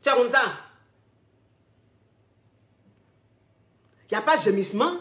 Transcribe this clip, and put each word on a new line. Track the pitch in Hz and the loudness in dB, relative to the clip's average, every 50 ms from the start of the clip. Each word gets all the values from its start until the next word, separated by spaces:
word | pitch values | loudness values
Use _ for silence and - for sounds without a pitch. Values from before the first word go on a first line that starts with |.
Tu | _ 285 | _ 2
es | 269 | 2
comme | 247 247 233 | 2 2 2
ça. | 247 269 254 - - - - - _ _ _ _ _ _ _ _ _ _ _ _ _ _ _ _ _ _ _ _ _ _ _ _ _ _ _ _ _ _ _ _ _ _ _ _ _ _ _ _ _ _ _ _ _ _ _ _ _ _ _ _ _ _ _ _ _ _ _ _ _ _ _ _ _ _ _ _ | 2 0 0 0 -6 -10 -18 -20 _ _ _ _ _ _ _ _ _ _ _ _ _ _ _ _ _ _ _ _ _ _ _ _ _ _ _ _ _ _ _ _ _ _ _ _ _ _ _ _ _ _ _ _ _ _ _ _ _ _ _ _ _ _ _ _ _ _ _ _ _ _ _ _ _ _ _ _
Il | - | -6
n'y | 214 | -4
a | |
pas | 214 294 311 302 | 0 2 2 2
gémissement. | - 208 196 196 190 - - 202 254 349 359 349 | 2 0 0 0 -2 -4 -2 -2 -2 -2 -2 -6